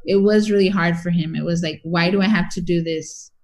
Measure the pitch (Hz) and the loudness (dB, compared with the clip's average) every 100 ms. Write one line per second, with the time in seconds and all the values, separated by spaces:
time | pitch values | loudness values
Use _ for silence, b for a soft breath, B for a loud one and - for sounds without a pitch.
0 | - 196 202 214 214 202 185 190 170 170 | 0 2 4 4 2 2 2 2 0 0
1 | 175 175 156 156 156 170 165 151 160 170 | -2 -2 -2 -4 -4 -2 -4 -8 -4 0
2 | 175 196 190 196 170 - 180 170 165 160 | 2 2 2 2 0 -4 -2 -2 -2 -6
3 | 156 - - _ | -8 -16 -20 _